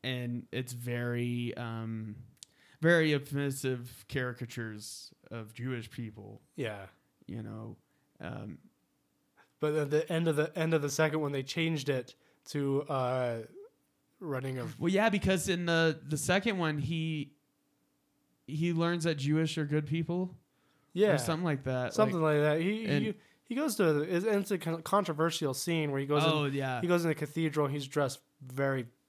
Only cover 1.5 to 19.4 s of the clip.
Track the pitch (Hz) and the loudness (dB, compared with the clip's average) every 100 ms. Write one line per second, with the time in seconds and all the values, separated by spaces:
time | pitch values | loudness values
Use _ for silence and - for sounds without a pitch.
1.5 | - 120 113 113 110 110 104 - _ - | -6 -8 -6 -6 -6 -8 -12 -16 _ -20
2.5 | _ - - 160 170 160 147 135 143 143 | _ -20 0 6 6 6 2 0 -2 -2
3.5 | 139 135 127 120 - - 131 127 120 120 | -2 -2 -2 -6 -16 -6 -4 -4 -6 -8
4.5 | - 113 107 104 - - _ - 117 110 | -6 -8 -8 -12 -14 -18 _ -14 -12 -12
5.5 | 113 123 123 107 - 113 107 101 107 _ | -8 -6 -6 -8 -10 -10 -10 -18 -18 _
6.5 | - 120 104 95 _ _ _ - 107 113 | -8 -6 -6 -12 _ _ _ -12 -10 -10
7.5 | 110 110 113 _ _ _ _ 87 - 104 | -12 -12 -16 _ _ _ _ -12 -10 -12
8.5 | 78 - _ _ _ _ _ _ _ _ | -14 -18 _ _ _ _ _ _ _ _
9.5 | _ 151 151 143 151 160 165 170 151 156 | _ -2 0 2 0 2 2 2 2 0
10.5 | 160 160 160 143 139 156 156 147 139 135 | 0 2 2 0 2 2 2 0 -2 -4
11.5 | - 165 160 131 131 120 - _ _ - | -2 0 0 0 -2 -2 -16 _ _ -8
12.5 | 143 139 139 143 139 123 127 120 113 107 | -2 2 0 0 0 0 0 0 -2 -8
13.5 | 381 415 _ _ _ _ _ 170 131 131 | -16 -20 _ _ _ _ _ -6 -4 -2
14.5 | 131 117 110 175 190 226 202 196 190 170 | -4 -6 -2 2 4 4 2 2 2 0
15.5 | 175 170 165 165 156 135 151 151 185 208 | -2 2 4 4 2 -4 -4 2 2 2
16.5 | 196 160 151 139 165 160 156 143 _ _ | 0 0 0 -2 -2 -2 -4 -6 _ _
17.5 | _ _ _ _ _ _ _ _ _ - | _ _ _ _ _ _ _ _ _ -8
18.5 | 156 170 165 170 170 165 147 139 156 | 0 2 4 2 2 0 0 2 2